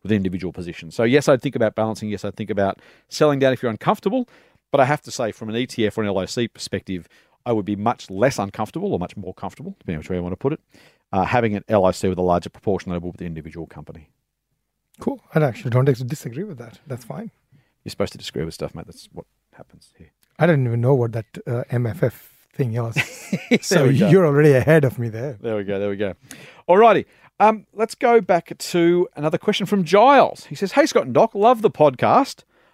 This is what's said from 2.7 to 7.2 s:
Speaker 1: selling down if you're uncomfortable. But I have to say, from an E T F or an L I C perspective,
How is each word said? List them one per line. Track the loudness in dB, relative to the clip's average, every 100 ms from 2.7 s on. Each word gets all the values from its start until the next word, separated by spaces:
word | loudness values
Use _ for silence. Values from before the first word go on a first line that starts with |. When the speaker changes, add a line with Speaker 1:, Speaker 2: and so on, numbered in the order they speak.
| -2 _ _ _
Speaker 1:
selling | 0 0 2
down | 0
if | 0
you're | -4
uncomfortable. | -4 -2 -2 -2 -4 -6 _ _ _ _
But | 2
I | 2
have | 0
to | -6
say, | -6 -6
from | -6 -6
an | -6
E | -4
T | -2 -2
F | 0
or |
an | -2
L | -2
I | -4
C | -4 -6
perspective, | -8 -8 -8 -6 -10 -12 _